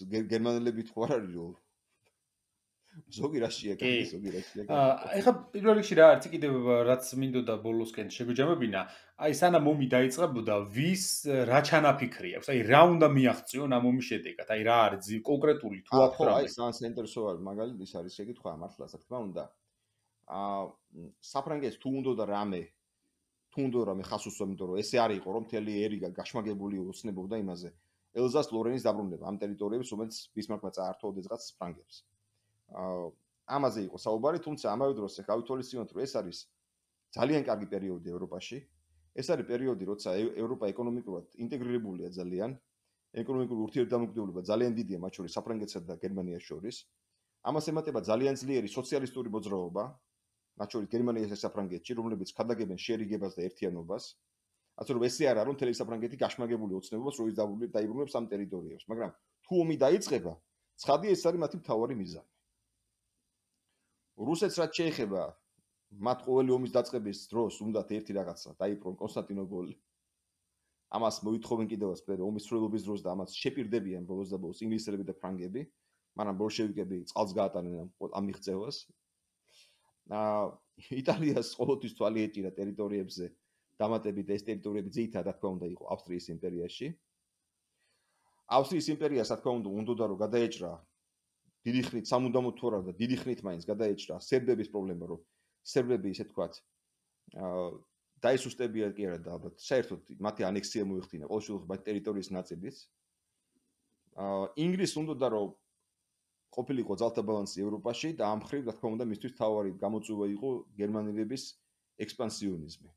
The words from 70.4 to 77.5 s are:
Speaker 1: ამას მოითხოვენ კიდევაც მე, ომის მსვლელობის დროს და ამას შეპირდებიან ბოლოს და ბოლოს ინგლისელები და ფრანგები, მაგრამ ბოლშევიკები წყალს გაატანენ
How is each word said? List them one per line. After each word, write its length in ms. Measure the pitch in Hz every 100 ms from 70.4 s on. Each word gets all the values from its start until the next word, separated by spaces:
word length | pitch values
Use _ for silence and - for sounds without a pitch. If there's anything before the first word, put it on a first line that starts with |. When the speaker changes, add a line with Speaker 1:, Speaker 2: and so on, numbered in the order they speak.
| _ _ _ _ _
Speaker 1:
ამას 240 | 107 110 -
მოითხოვენ 480 | 104 113 117 113 107
კიდევაც 320 | 107 101 85
მე, 140 | - 95
ომის 260 | 95 107 -
მსვლელობის 380 | 117 110 107
დროს 180 | 98 101
და 80 | 87
ამას 240 | 92 92 -
შეპირდებიან 680 | 135 139 107 113 98 90 87
ბოლოს 240 | 95 95
და 80 | 95
ბოლოს 220 | 85 92
ინგლისელები 440 | 110 110 110 101 92
და 60 | -
ფრანგები, 460 | 92 92 90 113 147 _ _ _ _ -
მაგრამ 180 | 104 95
ბოლშევიკები 600 | 107 107 107 101 92 92
წყალს 280 | 87 - 107
გაატანენ 440 | 98 95